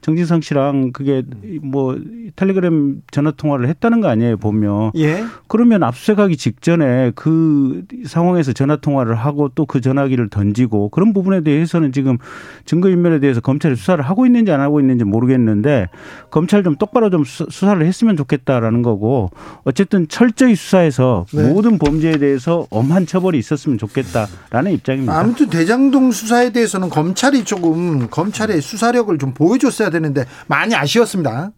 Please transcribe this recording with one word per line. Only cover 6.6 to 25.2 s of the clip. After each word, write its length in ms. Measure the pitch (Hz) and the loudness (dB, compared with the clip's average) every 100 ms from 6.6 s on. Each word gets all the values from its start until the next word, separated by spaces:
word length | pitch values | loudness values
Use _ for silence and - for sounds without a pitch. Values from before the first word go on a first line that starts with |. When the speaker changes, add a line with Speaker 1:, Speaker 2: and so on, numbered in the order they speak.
| - 170 143 123 127 - | 0 2 2 2 0 -2
Speaker 1:
그 680 | 160 160 160 147 135 156 185 247 220 | -2 2 2 2 0 -4 -10 -14 -6
상황에서 480 | 165 175 180 143 | 0 0 2 0
전화 240 | 117 139 147 | 0 0 0
통화를 360 | 151 139 117 113 | 0 0 0 0
하고 340 | 131 143 143 | -2 -2 -2
또 180 | 127 147 | -2 -2
그 140 | 139 | 0
전화기를 480 | 123 135 139 127 113 | 0 0 0 0 -2
던지고 580 | 101 101 104 123 107 104 | 0 0 0 0 0 0
그런 220 | - 202 | 0 2
부분에 300 | 196 185 190 | 2 0 0
대해서는 500 | 156 147 165 175 151 | 2 0 0 0 0
지금 260 | 131 135 123 - - - - | 0 0 -2 -4 -20 -20 -20
증거인멸에 560 | - 165 190 180 175 160 | -4 0 2 2 2 2
대해서 220 | 139 120 | 2 0
검찰이 340 | 123 139 156 123 | 0 0 0 -2
수사를 260 | - 180 | 0 -2
하고 240 | 135 190 254 | 0 2 4
있는지 240 | 240 220 | 4 2
안 80 | 147 | 2
하고 180 | 143 147 | 2 2
있는지 240 | 135 123 | 2 2
모르겠는데 880 | 107 107 127 131 113 104 123 139 92 - - - - | 2 0 2 2 2 2 2 0 -2 -8 -20 -20 -4
검찰 320 | 156 170 208 | -2 2 2
좀 140 | 180 143 | 2 -2
똑바로 320 | 214 247 220 | 0 0 2
좀 160 | 175 139 | 2 -2
수-, 200 | - 165 | -4 -12
수사를 360 | - 196 196 156 | -2 0 2 0
했으면 300 | 190 233 180 | 2 0 0
좋겠다라는 680 | 135 143 - 131 113 117 | 0 -2 0 0 2 0
거고 460 | 120 104 107 135 92 - - - - | 0 0 0 0 -2 -6 -20 -8 -6
어쨌든 420 | 135 196 202 160 | -2 0 0 -2
철저히 480 | - 247 - 254 202 | 2 0 4 2 2
수사해서 680 | - 190 165 131 127 110 90 | 2 2 2 2 2 2 -2
Speaker 2:
네. 180 | 147 117 | 0 2
Speaker 1:
모든 260 | 175 220 202 | 2 2 2
범죄에 400 | 147 156 160 156 | 2 2 0 2
대해서 480 | 139 139 127 170 - | 2 0 0 -2 -2
엄한 360 | 107 131 180 175 | -2 2 2 0
처벌이 300 | 185 185 156 | -2 0 -2
있었으면 380 | - 147 160 117 | -2 -4 -2 -4
좋겠다라는 960 | 107 131 123 87 104 90 - 117 180 | -4 -6 -4 -4 -4 -8 -6 -4 -2
입장입니다. 480 | 175 - 135 131 | -2 -2 -4 -2
Speaker 2:
아무튼 300 | 156 | 0